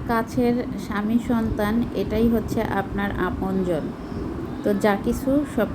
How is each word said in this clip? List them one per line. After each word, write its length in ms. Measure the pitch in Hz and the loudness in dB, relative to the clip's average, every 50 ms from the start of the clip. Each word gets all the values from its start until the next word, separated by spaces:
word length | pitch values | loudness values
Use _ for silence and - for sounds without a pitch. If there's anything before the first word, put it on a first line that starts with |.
| - - | 2 0
কাছের 560 | 233 226 233 - - 262 247 240 240 247 254 254 254 202 | 0 0 0 0 0 2 2 4 2 2 0 -4 -6 -6
স্বামী 400 | - - 214 202 208 214 233 233 - - | -6 -4 -2 -2 0 2 2 2 2 2
সন্তান 540 | 240 226 220 220 - - 208 208 220 233 233 - - | 0 2 2 0 0 0 2 2 2 0 0 0 -2
এটাই 340 | - 196 - 214 214 233 233 | -2 -2 0 2 2 4 4
হচ্ছে 340 | 233 220 214 - - 240 220 | 4 2 0 0 0 -2 0
আপনার 480 | - - 196 196 - - 202 202 202 208 - | 0 0 -2 -2 -2 -2 -2 -2 -2 -2 -2
আপনজন। 640 | 185 180 - - 190 190 190 190 185 175 170 143 135 135 - - - - - - - - - - - - - - - | -2 -2 -2 -2 -2 -2 0 0 0 0 0 0 -2 -4 -6 -8 -10 -8 -8 -6 -6 -6 -6 -6 -6 -6 -6 -2 0
তো 100 | 208 208 | 0 2
যা 220 | 196 208 214 196 202 - | 4 4 2 2 2 2
কিছু, 400 | 240 233 - - 262 269 294 294 - - | 0 0 0 2 2 2 2 2 0 0
সব 100 | 240 202 196 - | 0 0 0 0